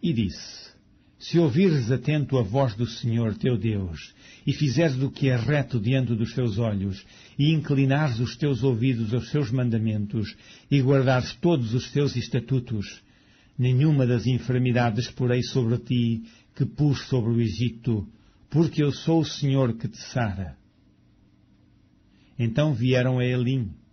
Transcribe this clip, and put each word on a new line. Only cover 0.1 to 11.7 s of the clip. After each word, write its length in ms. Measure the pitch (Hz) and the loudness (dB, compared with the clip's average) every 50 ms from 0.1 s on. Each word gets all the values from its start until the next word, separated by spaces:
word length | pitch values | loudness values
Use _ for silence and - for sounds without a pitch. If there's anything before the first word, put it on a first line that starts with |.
| 160 | 0
disse, 580 | 113 110 92 - - - - - - - - - _ _ _ _ _ _ _ _ _ | 0 0 -2 -2 -6 -14 -16 -16 -18 -20 -20 -20 _ _ _ _ _ _ _ _ _
"Se 180 | - - - 165 | -16 -2 2 2
ouvires 540 | 170 151 107 147 196 190 160 143 120 104 | 2 4 4 4 4 4 4 2 2 0
atento 460 | 131 123 127 143 151 151 139 - 135 131 | 0 0 0 -2 0 0 0 0 0 0
a 40 | |
voz 320 | 120 92 104 135 139 127 101 | 0 0 0 0 0 0 0
do 120 | 98 120 | -4 -6
Senhor 500 | 113 - - - 120 113 117 117 113 101 | -6 -6 -6 -4 -2 -2 0 0 -2 -2
teu 220 | - - 135 123 110 | -2 -2 0 0 0
Deus, 560 | 92 113 107 101 95 87 82 76 - - - _ - - - - - - | 0 -2 -2 -2 -4 -6 -8 -10 -14 -18 -20 _ -20 -20 -20 -10 -4 -4
e 60 | 139 | -2
fizeres 480 | - 156 143 117 131 170 160 135 127 | 0 0 0 2 2 2 2 2 0
o 100 | 135 135 | -2 -4
que 160 | - - 143 135 | -2 0 0 0
é 80 | 127 | 2
reto 420 | 120 113 107 147 147 - - - 120 | 2 0 0 0 0 0 -2 -2 -2
diante 380 | 98 110 131 135 131 117 120 | 0 2 2 2 2 0 0
dos 180 | 107 117 110 - | -2 -2 -2 -2
seus 240 | - 127 120 98 98 | -2 -2 -2 0 0
olhos, 480 | 120 113 104 98 95 98 95 - - - - - - - - - | -2 0 0 -2 -2 -4 -6 -8 -12 -20 -20 -20 -20 -20 -4 0
e 140 | 139 147 | 2 2
inclinares 680 | 160 156 151 - 143 135 139 135 135 143 156 151 120 110 | 2 2 0 0 2 2 4 2 2 2 2 0 0 -2
os 180 | 123 110 - - | -2 -4 -2 -2
teus 260 | - 147 139 113 113 | -2 0 0 2 2
ouvidos 500 | 135 127 107 117 131 131 113 113 107 110 | 0 2 2 0 0 0 0 -2 -2 -2
aos 160 | 123 113 - | -2 -4 -2
seus 220 | - 147 147 107 | -2 -2 -2 0
mandamentos, 840 | 113 131 127 123 110 113 110 113 110 107 104 104 - 117 107 101 - - - - - - - _ | 0 0 0 0 0 0 0 0 -2 -2 -4 -4 -4 -4 -4 -4 -8 -16 -20 -20 -20 -20 -6 _
e 100 | - 143 | 0 2
guardares 540 | 131 127 139 135 131 127 135 127 117 - - | 4 4 4 4 4 4 4 2 2 -2 -8
todos 380 | - - 175 170 151 120 110 | -2 0 2 2 2 0 0